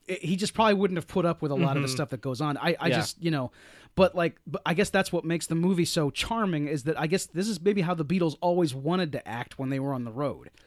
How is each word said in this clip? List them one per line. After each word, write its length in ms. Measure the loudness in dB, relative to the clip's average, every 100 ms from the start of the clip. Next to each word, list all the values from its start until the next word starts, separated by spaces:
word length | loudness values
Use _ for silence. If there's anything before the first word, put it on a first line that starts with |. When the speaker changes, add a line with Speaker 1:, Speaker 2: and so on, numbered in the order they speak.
| -10
Speaker 1:
it, 160 | -6
he 120 | -2 -2
just 180 | 0
probably 200 | 2 4
wouldn't 220 | 4 2 0
have 120 | -2
put 180 | 0 0
up 160 | 0
with 80 | -2
a 60 | 2
lot 200 | 2 2
of 60 |
the 60 | 0
Speaker 2:
Mm-hmm. 60 | -2
Speaker 1:
stuff 140 | -4
that 100 | -6
goes 200 | -6 -2
on. 160 | -2 0
I, 200 | 0 0
I 80 | 2
Speaker 2:
Yeah. 80 | 2
Speaker 1:
just, 240 | 0 -4
you 120 | -2
know, 180 | -2 -4 -10 -20 -20 -6 4
but, 180 | 4
like, 240 | 4 0 -2 -8
but 160 | -4
I 80 | 0
guess 160 | 2 2
that's 240 | 2 0
what 120 | -2
makes 240 | -2 -2 -2
the 80 | 0
movie 280 | 2 2
so 240 | 2 2 0
charming, 600 | -2 -4 0 0 0 -2
is 160 | -2
that 140 | -2 -2
I 100 | 0
guess 180 | -2 -2
this 220 | -4 -4
is 120 | 0
maybe 200 | 0 2
how 120 | 0
the 100 | 0
Beatles 320 | 0 0 0 0
always 340 | 0 2 2 0
wanted 340 | -2 0 -2
to 160 | -4 -8
act 300 | -8 -8 -6
when 120 | -4
they 100 | -2
were 120 | -2
on 120 | -4
the 80 | -6
road. 380 | -4 -4 -4 -12 -20